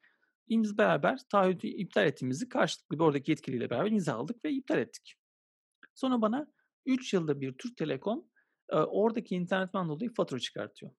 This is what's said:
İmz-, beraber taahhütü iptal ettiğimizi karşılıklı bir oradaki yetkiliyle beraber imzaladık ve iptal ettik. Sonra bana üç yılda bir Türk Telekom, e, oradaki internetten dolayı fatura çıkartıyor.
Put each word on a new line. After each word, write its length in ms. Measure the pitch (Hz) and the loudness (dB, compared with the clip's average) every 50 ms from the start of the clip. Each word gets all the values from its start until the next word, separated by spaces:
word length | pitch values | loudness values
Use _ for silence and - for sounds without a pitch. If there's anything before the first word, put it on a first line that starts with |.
| _ _ _ _ _ _ _ _ _ - | _ _ _ _ _ _ _ _ _ -2
İmz-, 300 | 220 226 220 208 202 214 | 0 2 2 2 2 4
beraber 420 | 214 190 165 147 143 180 262 262 - - | 4 4 4 4 4 2 0 0 -2 0
taahhütü 380 | - 202 190 185 185 - - 214 | 2 4 4 4 2 0 -4 -6
iptal 400 | - - 190 - - - 196 160 | -6 -6 -6 -2 2 2 4 4
ettiğimizi 420 | 135 - 139 127 127 156 254 - | 2 0 -2 -4 -2 -4 -4 -4
karşılıklı 500 | - 240 208 160 - - _ - 160 147 | 0 0 0 0 0 -4 _ -6 -2 2
bir 40 | 165 | 4
oradaki 280 | 160 139 143 - - | 4 2 2 0 0
yetkiliyle 380 | 156 - - - 127 117 120 120 | -2 -2 -2 -4 -4 -2 -2 -2
beraber 220 | 120 123 170 214 | -2 0 0 0
imzaladık 540 | 220 208 170 151 123 110 131 165 240 - - | 0 0 0 0 -2 -2 -4 -6 -6 -6 -4
ve 60 | 311 | -4
iptal 280 | 285 269 - - 285 151 | -4 -4 -2 -2 0 0
ettik. 360 | 113 - - - _ - - _ _ _ _ _ _ _ _ _ _ _ _ _ - - _ | -2 -2 -6 -14 _ -20 -20 _ _ _ _ _ _ _ _ _ _ _ _ _ -20 -20 _
Sonra 260 | - - 262 254 240 | -4 -2 0 2 2
bana 260 | 220 208 226 277 302 - _ _ _ _ _ _ _ | 2 0 0 -2 -6 -8 _ _ _ _ _ _ _
üç 280 | 262 262 254 - - - | -2 -2 -2 0 0 0
yılda 280 | 185 165 151 143 139 | 0 2 0 0 -2
bir 120 | 135 135 127 - | -2 -6 -6 -8
Türk 200 | - 240 - - | -10 -10 -8 -6
Telekom, 480 | 170 156 135 131 - 196 226 320 - _ _ _ _ _ _ _ _ - | -4 -4 -4 -4 -4 -4 -4 -4 -6 _ _ _ _ _ _ _ _ -2
e, 60 | - | 0
oradaki 600 | 160 156 - - 190 208 226 214 240 - - 190 | 0 0 2 2 2 2 2 2 -2 -4 -4 -4
internetten 540 | 180 175 180 196 190 190 185 - 196 180 160 | -4 -2 0 0 0 -2 -2 -2 -4 -2 -2
dolayı 240 | 147 147 240 170 - | -4 -4 -6 -4 -2
fatura 260 | - 180 160 139 120 | -2 -2 -2 -4 -6
çıkartıyor. 520 | - - - - 104 104 - - - - - | -6 -8 -8 -8 -8 -8 -10 -14 -18 -20 -20